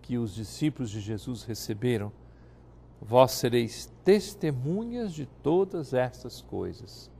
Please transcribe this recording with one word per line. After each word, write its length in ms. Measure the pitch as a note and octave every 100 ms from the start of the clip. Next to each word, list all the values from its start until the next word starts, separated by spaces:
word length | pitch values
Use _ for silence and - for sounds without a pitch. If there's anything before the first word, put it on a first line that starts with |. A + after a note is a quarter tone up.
que 160 | - B2
os 160 | A2+
discípulos 560 | F#2+ A2 - D#3 - B2
de 100 | G#2+
Jesus 440 | G2+ A2 - A#2+
receberam. 640 | - G#2+ - G#2 B2 A#2 G#2 - - - - - - - - -
"Vós 300 | G#2 B2 B2+
sereis 600 | - B2+ A#2+ A#2 - - -
testemunhas 1080 | - G3+ G3 - E3 C3 C3+ F#3+ A#3 A#3+ A3
de 140 | D#3 C3+
todas 680 | - C#3+ F3 F#3+ F3 C#3
estas 480 | B2+ B2 - B2 -
coisas." 680 | - G2 F#2 - G#2+ - -